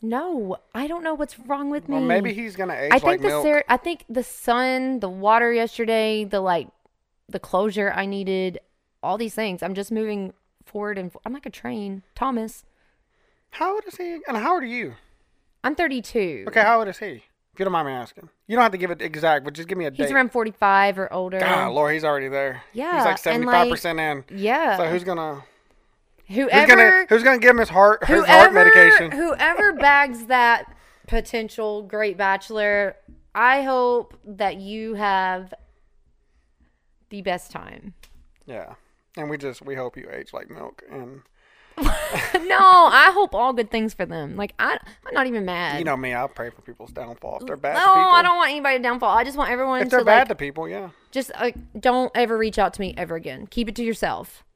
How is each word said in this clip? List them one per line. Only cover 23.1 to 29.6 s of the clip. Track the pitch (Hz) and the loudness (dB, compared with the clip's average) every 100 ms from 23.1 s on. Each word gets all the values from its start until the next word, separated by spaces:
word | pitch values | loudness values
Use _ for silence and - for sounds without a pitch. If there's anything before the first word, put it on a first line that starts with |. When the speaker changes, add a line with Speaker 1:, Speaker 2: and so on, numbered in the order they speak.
Speaker 1:
and, | 190 | 0
Speaker 2:
seventy-five | - 240 247 180 160 | -2 -2 2 2 2
percent | 160 175 160 | 0 -4 -4
Speaker 1:
like, | 156 143 131 | -4 -6 -10
Speaker 2:
in. | 196 | -6
Speaker 1:
yeah. | 208 277 311 190 | -2 0 0 0
Speaker 2:
So | 165 | -2
who's | 175 | -2
gonna, | 180 170 156 139 - _ _ _ _ _ _ _ - | -4 -6 -8 -10 -16 _ _ _ _ _ _ _ -8
Speaker 1:
Whoever, | 202 277 269 | -4 2 6
Speaker 2:
who's | 302 | 8
gonna, | - - 370 359 | 8 8 6 4
who's | 226 | 4
gonna | 254 254 | 4 6
give | 240 | 6
him | 240 | 6
his | 233 | 4
heart, | 175 202 214 | 6 6 6
his | - 330 | 2 4
heart | - 330 415 | 8 10 10
Speaker 1:
whoever, | |
Speaker 2:
medication? | 392 440 453 453 427 311 | 10 10 10 10 8 4
Speaker 1:
whoever | 285 339 277 302 349 | -2 -2 0 0 2